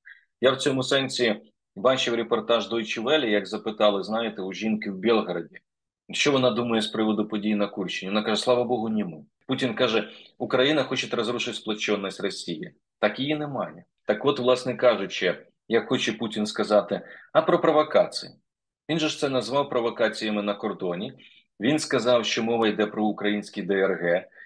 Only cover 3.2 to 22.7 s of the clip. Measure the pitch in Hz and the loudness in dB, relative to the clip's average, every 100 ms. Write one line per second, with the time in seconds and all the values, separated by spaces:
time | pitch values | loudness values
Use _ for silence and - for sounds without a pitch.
3.2 | 123 104 95 104 110 107 107 98 92 110 | 4 2 0 -4 -6 2 4 4 0 -4
4.2 | 113 104 95 92 110 107 104 95 104 110 | -4 -6 -8 -4 -2 -2 -4 -2 2 2
5.2 | 90 85 82 - _ _ _ _ - - | 0 -6 -8 -14 _ _ _ _ -10 -2
6.2 | 151 135 127 113 120 113 107 110 110 107 | 0 2 2 2 0 0 0 0 0 0
7.2 | 107 110 104 104 101 - 92 - 95 104 | -2 -4 -2 0 -2 -4 -6 -6 -4 -2
8.2 | 113 104 - 123 113 120 113 107 92 78 | 0 0 2 2 2 -2 -2 -2 -4 -8
9.2 | - _ - 131 131 107 123 110 107 - | -18 _ -6 -2 -2 0 0 0 -2 -10
10.2 | - - 113 127 135 151 127 131 120 117 | -20 -10 -2 2 4 2 0 -4 -2 -2
11.2 | 110 120 120 107 110 104 - 101 98 - | -2 -4 -6 -6 -6 -4 -2 -2 -2 -6
12.2 | 98 - - 85 87 - _ _ 107 - | -6 -6 -8 -8 -10 -14 _ _ -2 0
13.2 | 139 151 147 127 92 - - _ - 107 | -2 -4 -4 -6 -8 -10 -20 _ -4 0
14.2 | 139 110 123 123 127 113 127 104 95 - | 0 2 4 2 0 2 2 2 -2 -2
15.2 | 90 82 - _ - 113 - 127 - 107 | -2 -2 -8 _ 0 0 2 0 -2 -4
16.2 | 113 110 107 - 98 104 - - - - | -4 -4 -4 -2 2 4 4 -2 -6 -18
17.2 | - 151 160 175 165 151 151 98 87 - | -2 2 4 4 4 4 4 4 2 -2
18.2 | - - _ _ _ _ - 156 151 - | -12 -16 _ _ _ _ -4 -2 -2 0
19.2 | 143 131 110 139 139 127 113 107 113 - | 0 0 0 0 0 0 0 2 0 0
20.2 | 110 107 104 101 107 92 92 87 120 - | -2 0 0 -2 -4 -4 -4 -4 -6 -10
21.2 | - _ _ - 110 147 - 131 117 120 | -20 _ _ -2 0 2 0 0 4 2
22.2 | 110 - 113 117 110 | 2 -2 0 2 2